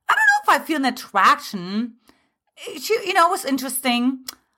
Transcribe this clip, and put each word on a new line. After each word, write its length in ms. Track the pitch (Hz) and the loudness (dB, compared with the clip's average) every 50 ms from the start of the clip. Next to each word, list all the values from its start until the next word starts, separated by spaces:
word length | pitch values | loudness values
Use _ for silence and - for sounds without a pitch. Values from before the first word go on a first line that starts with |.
| _ - | _ -2
I 60 | 622 | 0
don't 160 | 831 880 855 | 2 4 4
know 140 | 831 831 - | 2 4 4
if 180 | - 339 285 | 2 2 2
I 20 | - | 2
feel 140 | - 320 302 | -2 -2 0
an 80 | 269 | 0
attraction. 1080 | 254 247 - - - - 196 190 233 285 285 - - - 190 175 180 196 214 240 233 - _ _ _ _ _ _ _ _ _ _ _ _ - - - - 302 | -2 -2 -4 -10 -4 0 4 4 4 4 4 0 -8 -10 -10 -8 -6 -4 -4 -4 -6 -8 _ _ _ _ _ _ _ _ _ _ _ _ -16 -16 -14 -12 -10
She, 140 | 254 - 415 466 403 359 | -4 -2 -2 -2 -2 0
you 60 | 381 | 2
know, 120 | 370 330 | 2 2
it 60 | 349 | 2
was 140 | 381 359 - | 2 -2 -2
interesting. 800 | 277 269 269 262 269 262 - - 254 240 240 240 254 269 262 - - - _ _ _ _ | -4 -4 -4 -4 -6 -6 -4 -2 0 0 2 0 0 -2 -2 -8 -16 -18 _ _ _ _